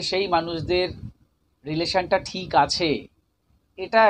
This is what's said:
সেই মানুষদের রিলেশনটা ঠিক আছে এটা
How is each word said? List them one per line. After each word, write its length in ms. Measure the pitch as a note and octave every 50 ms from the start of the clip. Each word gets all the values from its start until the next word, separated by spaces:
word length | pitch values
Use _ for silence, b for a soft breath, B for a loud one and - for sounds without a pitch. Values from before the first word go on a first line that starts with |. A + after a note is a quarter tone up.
সেই 240 | - - F#3 F#3+ G3+ F#3
মানুষদের 600 | F3 E3 E3 E3+ E3+ E3 D#3 - F3+ F3+ F3+ E3 - - - - - _ _ _ _ _ _ _ _ _ -
রিলেশনটা 540 | D3 D#3 D#3+ - - - F#3+ F3+ - G3 F#3
ঠিক 320 | F#3 - - F#3 F3+ E3 E3
আছে 360 | D3+ C#3+ C#3+ - - F3 D#3 C3 G2+ - - _ _ _ _ _ _ _ _ _ _ _ _ _ - F#3
এটা 160 | - A3 A3+ A3 G#3